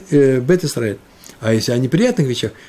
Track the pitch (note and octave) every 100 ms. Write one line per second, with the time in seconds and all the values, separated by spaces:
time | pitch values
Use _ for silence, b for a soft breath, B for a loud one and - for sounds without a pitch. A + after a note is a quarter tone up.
0 | - D3 C3+ C3 B2+ F3+ D3+ - A2 G2
1 | - B B B A2+ A2 G#2 B2 C3 E3
2 | B3 G#3 C3+ A#2 G#2+ -